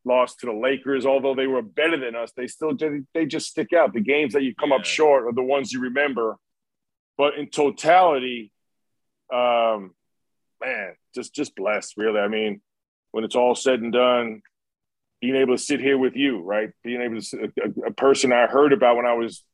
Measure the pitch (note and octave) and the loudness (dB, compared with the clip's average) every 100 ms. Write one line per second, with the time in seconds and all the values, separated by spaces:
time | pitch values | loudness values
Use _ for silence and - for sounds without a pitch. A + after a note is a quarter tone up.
0 | B2 B2+ B2 - B2 G#2+ B2+ C3+ C3+ C3+ | 0 2 0 -4 -8 -4 -2 -2 -2 -2
1 | C3 C3+ C3+ C3 C3+ B2+ G#2+ C#3 D#3+ D#3+ | 2 2 0 -2 -2 -2 -4 -2 0 0
2 | B2 A#2 A2+ - B2+ - D#3 C3 D#3 D3 | -4 -8 -10 -10 -12 -6 -4 -2 -4 -6
3 | C3+ E3 D#3 D3+ - - - E3+ C3+ A2+ | -6 -4 -4 -4 -6 -6 0 2 2 0
4 | G#2 D3 C#3+ C#3 C3+ - D3 C3 - - | -2 0 0 -2 -2 -2 -2 0 -2 2
5 | D#3 C#3 A#2 A#2+ B2+ C#3 A#2 B2+ B2+ C3 | 4 4 2 -2 -2 -2 -4 -6 -4 -2
6 | C#3+ A#2+ A2 G2+ _ _ _ _ _ _ | -2 -2 -4 -6 _ _ _ _ _ _
7 | _ - C#3+ C#3+ C#3 - C#3+ C3+ D3+ F3+ | _ -2 -2 -2 -6 0 0 0 4 6
8 | F3+ C#3 B2+ A#2+ G#2 _ _ _ _ _ | 6 2 -2 -8 -12 _ _ _ _ _
9 | _ _ - B2 B2 A#2 A#2 G#2+ F#2+ _ | _ _ -6 0 2 2 2 0 -6 _
10 | _ _ _ _ _ - B2 A#2 F#2+ - | _ _ _ _ _ -12 -8 -8 -10 -14
11 | _ B2 A#2 - D3 - G2 G#2 - - | _ -12 -10 -8 -8 -4 -2 -2 -4 -4
12 | A2 G#2 G#2 A2 G#2+ G2+ _ _ _ _ | -2 0 0 -2 -4 -6 _ _ _ _
13 | _ A2+ A2 B2+ B2 A2+ C3+ B2 A#2 B2 | _ -8 -4 2 2 2 0 0 0 2
14 | B2 B2 A#2 G#2+ _ _ _ _ _ _ | 2 2 -2 -8 _ _ _ _ _ _
15 | _ _ B2 C3+ B2+ B2+ - C#3 C3 C#3 | _ _ -2 2 2 0 -2 -2 0 2
16 | B2+ B2+ C#3 A2 F2 G#2 G#2+ - A#2+ B2 | 0 0 -2 -2 -4 -4 -4 -8 -8 -6
17 | A#2+ A2+ G2 - - - A2 G#2 A#2 - | -6 -8 -10 -8 -8 -4 -6 -6 -8 0
18 | C3+ C3+ B2+ A#2+ A2+ C3+ D3 C3 B2 A#2+ | 4 4 4 4 4 6 6 6 4 4
19 | A#2+ A#2 A2+ - _ | 2 0 -2 -8 _